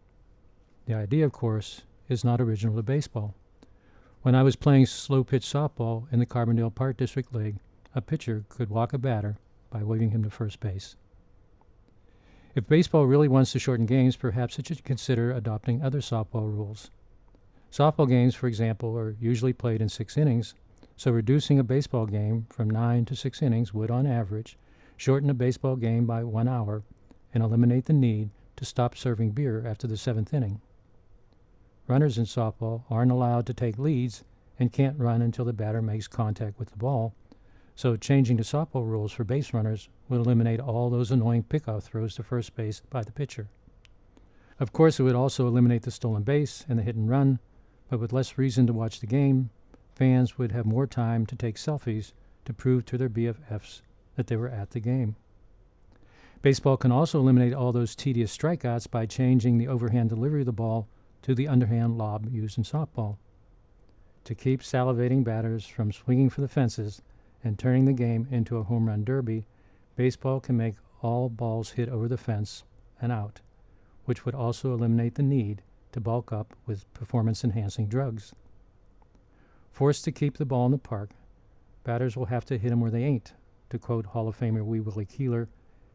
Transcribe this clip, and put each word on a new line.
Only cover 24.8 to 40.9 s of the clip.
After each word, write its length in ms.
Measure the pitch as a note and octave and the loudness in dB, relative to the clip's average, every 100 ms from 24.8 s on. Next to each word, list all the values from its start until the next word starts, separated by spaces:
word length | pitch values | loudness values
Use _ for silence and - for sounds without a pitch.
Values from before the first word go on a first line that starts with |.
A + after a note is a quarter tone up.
| - - | -20 -4
shorten 340 | - C#3 C#3+ | 0 2 2
a 20 | |
baseball 420 | B2+ B2 B2 C3+ B2+ | 2 0 0 -2 -2
game 300 | A2+ A#2 A#2 | 0 2 0
by 180 | A#2 | -2
one 240 | A#2 A2 B2 | -2 -2 0
hour 360 | B2 G#2 G#2+ G#2 - - - _ | 0 -4 -6 -10 -20 -20 -20 _
and 80 | A#2 | 0
eliminate 440 | A2+ A#2 A#2+ B2 B2+ | 2 4 6 4 4
the 80 | |
need 360 | D3+ B2 G#2+ G#2 - - - | 4 4 2 -4 -10 -20 -16
to 80 | |
stop 320 | C3 - A#2+ - | -8 -2 -2 -2
serving 360 | C3 A2 A2 | -4 0 0
beer 340 | G#2+ C#3 A2 A#2+ | 0 -2 -2 -6
after 220 | G#2+ A#2+ | -6 -6
the 100 | A2 | -4
seventh 340 | - A2+ G#2+ | -2 -2 -2
inning. 300 | D3+ G#2+ G#2 - - _ - _ - - _ _ _ - _ - | -2 -2 -6 -12 -20 _ -20 _ -20 -20 _ _ _ -20 _ 0
Runners 320 | B2+ D3+ A#2 | 2 4 2
in 60 | A2+ | -2
softball 580 | - A2 - A2+ A#2 - | -2 -4 -2 -6 -6 -4
aren't 240 | A2+ B2 | 2 4
allowed 360 | B2+ B2 A#2+ A#2+ | 4 2 0 -2
to 60 | |
take 260 | B2 A#2+ G#2+ | -2 -4 -2
leads 440 | D3 C3+ B2 - - - _ - | -2 0 -2 -8 -20 -20 _ -2
and 120 | B2 | -2
can't 280 | - C3+ D3 | 2 0 2
run 240 | A#2 A#2 | 0 2
until 200 | A#2 A2 | 0 0
the 100 | A#2+ | -4
batter 280 | A2 G#2+ A2+ | -4 -4 -2
makes 260 | A2+ G#2+ - | -2 -4 -6
contact 520 | - A2 G#2 G#2+ G2+ | -4 -4 -4 -6 -8
with 100 | A2 | -12
the 80 | G2 | -6
ball, 380 | A#2+ C3+ A2+ - - - - - - | -2 -2 -2 -8 -20 -20 -20 -20 -20
so 220 | - B2+ A2+ | -4 -2 -2
changing 420 | - C#3 B2 A#2 | 2 4 6 2
the 60 | |
softball 420 | A2 D3 D#3+ C3 A2+ | 0 -2 -2 -4 -2
rules 260 | A2 G#2 | -2 -4
for 120 | - | -6
base 320 | A2 C3+ - A2+ | -4 -2 -2 -2
runners 340 | A2 A2 - - - | -2 -4 -10 -20 -4
would 120 | B2 | 0
eliminate 400 | A#2 A#2 A#2 A2+ | 4 4 4 0
all 320 | C3+ A2+ B2 | -2 -2 0